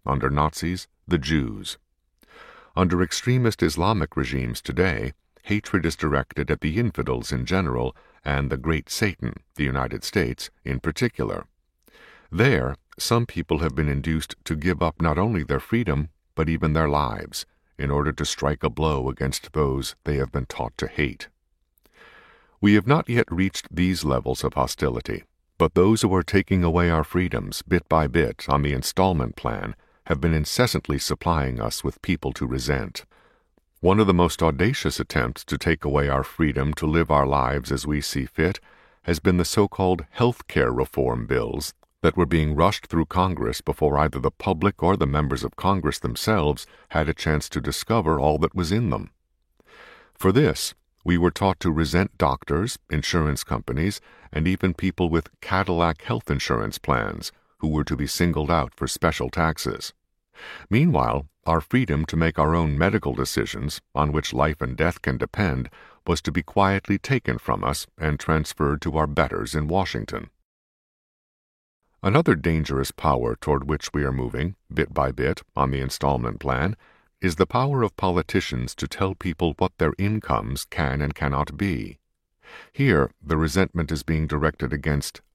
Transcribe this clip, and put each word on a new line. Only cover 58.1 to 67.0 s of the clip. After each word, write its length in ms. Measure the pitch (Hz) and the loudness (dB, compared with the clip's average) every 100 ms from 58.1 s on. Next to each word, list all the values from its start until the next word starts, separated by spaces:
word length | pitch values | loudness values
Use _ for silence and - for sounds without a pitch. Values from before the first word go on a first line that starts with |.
| - 87 76 73 | 0 0 2 0
out 200 | 82 64 | 0 0
for 140 | - 67 | -4 -6
special 420 | - 85 - 64 | 0 0 0 -4
taxes. 640 | - 82 78 - - - - _ _ _ - - - - | 0 0 0 -4 -6 -10 -16 _ _ _ -20 -18 -16 0
Meanwhile, 560 | 107 165 90 60 67 69 _ | 2 4 4 2 0 -4 _
our 180 | - 82 | 0 0
freedom 420 | - 123 117 73 | 2 0 2 0
to 120 | 78 82 | 0 0
make 220 | 82 80 | 0 2
our 160 | 76 | 2
own 240 | 85 80 71 | 4 2 2
medical 360 | 95 104 71 | 2 2 -2
decisions, 680 | 62 67 - 55 - 73 - _ 67 | -2 -2 -2 -4 -4 -6 -8 _ 0
on 160 | 76 | 0
which 220 | 76 - | 0 -2
life 260 | 62 76 73 | 0 0 0
and 160 | 64 64 | -4 0
death 260 | 82 - | 0 0
can 140 | - 64 | -4 -4
depend, 540 | - - 95 65 62 - - _ - | -4 -2 -2 -2 -4 -10 -20 _ -2
was 140 | 82 | -2
to 100 | - | -2
be 120 | 80 | -4
quietly 560 | - - 98 98 - | -2 2 2 2 -2
taken 400 | 101 | -4